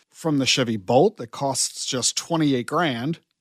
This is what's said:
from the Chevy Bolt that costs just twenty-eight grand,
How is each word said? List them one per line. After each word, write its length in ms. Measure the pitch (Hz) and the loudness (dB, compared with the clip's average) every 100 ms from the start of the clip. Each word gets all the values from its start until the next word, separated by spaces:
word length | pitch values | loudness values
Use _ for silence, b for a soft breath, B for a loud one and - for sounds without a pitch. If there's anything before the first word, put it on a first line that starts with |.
| b | b
from 260 | - 165 143 | -8 -2 0
the 80 | |
Chevy 320 | 123 - 120 110 | 2 2 0 -2
Bolt 400 | 95 123 196 - | 2 4 4 2
that 140 | 120 | -12
costs 560 | - 139 127 - - - | -6 -4 -2 -4 -6 -6
just 320 | 131 113 - | -4 -2 -4
twenty-eight 480 | - 165 151 127 117 | -2 0 2 2 0
grand, 520 | 151 170 117 135 170 _ _ | 0 0 -2 -4 -6 _ _